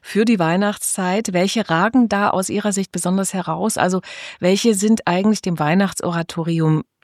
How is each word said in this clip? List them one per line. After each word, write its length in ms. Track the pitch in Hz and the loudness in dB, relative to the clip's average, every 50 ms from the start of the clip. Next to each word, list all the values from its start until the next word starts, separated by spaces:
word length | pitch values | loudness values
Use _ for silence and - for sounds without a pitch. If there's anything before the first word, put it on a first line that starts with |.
für 240 | - - - 196 226 | -14 -4 0 2 4
die 140 | 240 226 185 | 4 4 2
Weihnachtszeit. 920 | 165 160 170 190 208 208 202 - - - - - 185 180 185 220 226 208 180 | 2 2 2 2 0 0 -2 -4 -6 -6 -4 -2 -2 -2 -2 -2 -2 -2 0
Welche 360 | 175 185 196 - 226 202 - | 0 0 0 0 -2 -2 0
ragen 400 | 165 165 190 226 247 254 240 208 | 0 0 2 2 4 2 2 2
da 220 | 208 202 208 - | 2 0 0 0
aus 180 | - 185 190 - | 0 0 -2 -2
Ihrer 220 | - 208 208 208 190 | -4 -4 -2 -2 -2
Sicht 180 | 196 190 - | -2 -4 -6
besonders 440 | - 175 - 180 185 196 190 - - | -6 -4 -2 0 0 0 -2 -2 -4
heraus? 420 | 185 170 160 160 170 190 220 - | -6 -6 -6 -4 -4 -4 -2 -2
Also, 240 | - - 185 185 185 - - - - - - - - | 0 0 0 0 -2 -4 -8 -12 -16 -16 -18 -8 -2
welche 340 | 175 180 196 196 - 233 214 | 0 2 2 4 2 2 2
sind 320 | 185 208 220 220 - - | 2 4 2 2 2 2
eigentlich 380 | 175 175 185 196 220 214 - - | 0 0 2 2 2 0 0 -2
dem 160 | 185 170 156 | -4 -2 0
Weihnachtsoratorium 1300 | 151 147 170 196 202 180 - - - 175 170 170 165 - - 170 160 165 170 165 160 156 156 156 - _ _ _ | 2 2 2 2 2 0 -2 -4 -6 -4 -4 -4 -6 -6 -6 -6 -4 -2 0 2 2 2 2 0 -2 _ _ _